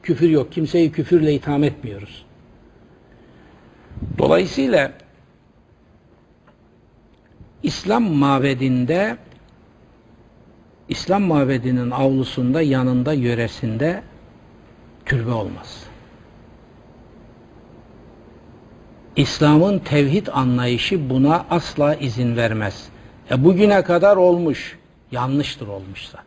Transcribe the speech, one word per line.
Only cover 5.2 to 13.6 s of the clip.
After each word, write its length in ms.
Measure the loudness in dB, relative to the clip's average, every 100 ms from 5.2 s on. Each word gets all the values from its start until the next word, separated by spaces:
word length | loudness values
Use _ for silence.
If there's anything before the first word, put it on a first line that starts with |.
| _ _ _ _ _ _ _ _ _ _ _ _ _ _ _ _ _ _ _ _ _ _ -20 _
İslam 400 | -8 -6 -2 0
mabedinde, 1120 | 0 2 2 2 0 0 0 0 0 -2 -2 -6 -16 -20 -20 _ _ _ _ _ _ -20 -20 _ -20 -20 _ _ -10
İslam 340 | -8 -2 0
mabedinin 680 | 2 2 0 -2 -2 -2 -2
avlusunda, 720 | 0 0 0 -2 -2 0 0
yanında, 500 | 2 2 0 0 0
yöresinde 920 | 0 0 -2 -4 -4